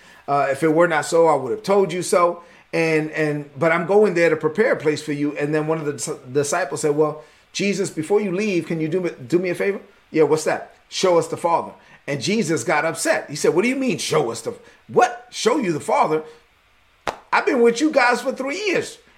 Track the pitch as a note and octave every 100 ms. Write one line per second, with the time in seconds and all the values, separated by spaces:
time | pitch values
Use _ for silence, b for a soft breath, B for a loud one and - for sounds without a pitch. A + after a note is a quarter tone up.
0 | B B - C#3+ C#3 C3+ D#3+ D#3 F3 D3+
1 | C#3 E3 E3 C#3+ B2+ G#2+ - G3+ F#3+ F3
2 | D#3+ F#3+ F3 E3+ B B B E3 D#3+ D#3
3 | D#3 D#3 D3+ D3 C#3+ C3+ E3+ E3+ F3 G3+
4 | G#3+ E3+ E3+ D#3 D3+ F3 A#3+ C4+ D#3 D3
5 | - C#3+ D3 D3 D3 D#3 D3+ D#3+ D3 C3
6 | - C#3+ C3 C3+ C3+ F3+ F3 D3 D3+ D3
7 | D3+ D3 B B B - G3+ F#3 F#3 -
8 | D3+ G#3 G#3 F3 G#3+ F3 D#3+ E3+ D#3 F3+
9 | E3+ - B2 E3+ F#3 F3 G3 G3+ - b
10 | b D#3 D3 D#3 - B2 - - _ -
11 | F#3+ E3+ D#3 D3 E3+ D#3+ G2+ - B B
12 | - C#3+ A#2 A3 D#3+ D#3 A#2 D#3 D#3+ D#3
13 | E4 - - D3 F3 D3+ A#3 C4+ C4 E3+
14 | - D#3 A#2 A2 B2 G2+ b b - A#2+
15 | F#4 - - - G#3+ D4 F#3+ D3 - C#4+
16 | G3 D#3 D#3 B _ _ _ _ _ _
17 | - - _ G3+ - C4+ A#3 A#3 D4+ C4+
18 | B3 A#3+ C4+ A#3 C4+ F4 G#4 D#4 - -
19 | b